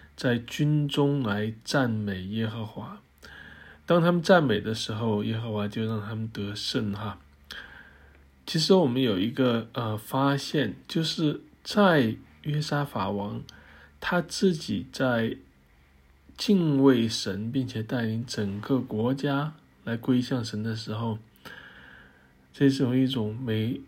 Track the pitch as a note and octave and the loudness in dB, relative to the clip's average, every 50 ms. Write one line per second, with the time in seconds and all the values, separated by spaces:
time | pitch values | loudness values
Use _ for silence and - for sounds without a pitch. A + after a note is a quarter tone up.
0 | - - - - - B2+ A#2+ A#2 A#2+ - - - D3+ D3+ D3+ D3 D3 C#3 - D3 | -20 -20 -10 -2 0 0 0 0 -2 -6 -2 0 2 4 4 2 2 2 2 2
1 | C#3+ C#3+ C#3+ C#3+ B2+ G#2 G2+ G#2 G#2+ A2 A2+ - - - - C#3+ B2+ A#2 A2 G#2+ | 2 2 2 0 0 0 0 0 -2 -2 -4 -8 -6 -2 0 2 2 2 0 -2
2 | G#2+ G2+ F#2+ F#2 F#2 G2 G#2+ A2+ A2+ A2 A2+ A#2 G#2+ A2 - G2 G#2+ - - - | -2 -4 -4 -6 -6 -6 -4 -4 -4 -4 -4 -8 -10 -10 -10 -12 -12 -12 -14 -16
3 | - _ _ _ - - - - - - - - - - - - - - E3+ F3 | -20 _ _ _ -20 -20 -20 -20 -20 -20 -20 -20 -20 -20 -20 -12 0 2 4 4
4 | E3 F3 F3 F3 D#3 - F#3+ F3 D3+ B2+ G#2 - G#2+ A2 A2 - - - A2 A2 | 6 4 2 2 6 6 6 6 6 4 2 0 0 -2 -4 -4 -4 -6 -4 -2
5 | A#2 A2+ G#2 G#2 G#2+ A2+ A2+ A2 A#2 A#2 G#2+ G#2 G#2 G#2 - A2+ A2 A2 A2+ G#2+ | 0 0 0 0 0 -2 -4 -4 -4 -4 -4 -4 -4 -4 -4 -4 -4 -2 -4 -4
6 | G2+ A2 A2+ A2 A2 A2 - G#2+ G2+ G2+ G#2 - - - - B2+ A2 G2+ G2+ G#2+ | -6 -6 -6 -6 -6 -6 -6 -8 -8 -8 -8 -8 -6 -4 -2 -2 -2 -2 -4 -6
7 | G#2+ G2+ F#2+ - - - - _ - _ - - - - - - - - - - | -8 -8 -10 -12 -16 -20 -20 _ -20 _ -16 -16 -16 -18 -20 -20 -20 -20 -20 -20
8 | - - - - - - _ _ _ - - D#3+ D#3 - G3 F#3+ D#3+ B2 A#2 C3 | -20 -20 -20 -20 -20 -20 _ _ _ -6 -2 0 4 6 6 6 6 4 2 2
9 | C3 A#2 G2 F2 G2+ A#2+ - - C3 B2 A#2 A2+ A2+ - - B2+ A#2 A2 G#2+ G#2+ | 2 2 2 2 0 0 2 2 2 4 2 2 -2 -4 -6 -6 -4 -4 -4 -6
10 | - - - C3+ C#3 C#3 C#3+ C#3 - - - D3+ B2 G#2 - - - - - E3 | -6 -4 -2 0 2 2 2 0 -2 -2 -2 0 0 -2 -4 -8 -12 -4 -2 -2
11 | D#3+ D#3 - F3 D#3+ D3 C#3 - - - - _ - - - G#3 G3+ F#3 E3 D3 | -2 -2 -2 0 0 0 -2 -2 -8 -18 -20 _ -14 -2 2 4 6 6 6 6
12 | A#2+ G#2+ - - - - - - - D3+ D3 D3+ C#3+ - D3+ C#3+ C#3+ - - - | 4 2 0 -6 -10 -20 -20 -10 -6 -4 -2 -2 -2 -2 -2 -2 -2 -2 -4 -4
13 | F#2+ G2 G3+ - G2+ - A#2 - - - - - - - - - - - _ _ | -2 -2 -2 -4 -4 -6 -8 -10 -12 -14 -18 -20 -20 -20 -20 -20 -20 -20 _ _
14 | - - F3+ F3 E3 F3 - - G3+ F#3 E3 D3+ - - G#2+ - C3 - - - | -4 -2 0 0 -2 -2 -2 2 2 2 2 0 -4 -6 -6 -6 -6 -8 -4 -2
15 | C3+ B2+ A#2+ A2+ A2+ A#2 - - - - _ _ _ _ _ _ _ _ _ _ | 0 0 2 0 0 -2 -4 -8 -12 -20 _ _ _ _ _ _ _ _ _ _
16 | _ _ _ _ _ - - - - - G3+ F#3 E3 D#3 C#3 C3+ C3+ C#3 B2+ A#2 | _ _ _ _ _ -20 -12 -4 2 2 4 4 4 4 4 6 8 8 8 6
17 | A2+ A2+ - - - G#2+ F#2 G2+ A2 A#2 C3+ C3+ B2 A2 - A2 A2 - C3+ B2 | 4 0 -2 -4 -4 -6 -6 -4 -6 -4 -2 -4 -4 -4 -6 -6 -6 -4 -4 -2
18 | A#2 A2 A2 A#2 - - - A2+ G#2 G2 G2 G#2 - - C3+ B2 A#2 - A2 G#2+ | -2 -2 -2 -4 -6 -6 -4 -4 -4 -4 -4 -6 -2 -2 0 -2 0 -2 -2 -2
19 | A2+ B2 C3+ C3+ D3 C#3+ C#3 C#3 D3 D#3 - - - _ _ _ - A#2 A2+ A2+ | 0 0 0 0 -2 -2 -2 -2 -2 -6 -8 -14 -20 _ _ _ -8 -6 -6 -4
20 | - C3+ B2+ B2 B2 - C#3 B2 A2 - - G#2 A2 A2+ G#2+ A2 - - G#2+ G#2+ | 0 2 2 2 2 0 -2 -2 -2 -4 -6 -6 -4 -4 -6 -6 -6 -6 -6 -4
21 | A#2 A2+ G#2+ A2 - _ _ _ - - - - - - - - - - - - | -4 -4 -4 -6 -8 _ _ _ -20 -20 -18 -18 -20 -20 -20 -20 -20 -20 -20 -20
22 | - - - _ - _ _ _ _ _ - - C#3+ C#3 C3+ C#3 C3+ A#2+ B2+ C3 | -20 -20 -20 _ -20 _ _ _ _ _ 0 4 4 4 4 4 2 2 2 2
23 | C3 C3 C3+ A#2+ G#2+ G#2+ A2 B2 C3 A#2 A2 A2 A2 A#2+ - - - | 2 2 0 -2 -2 -4 -4 -6 -4 -2 -2 0 0 -2 -4 -6 -10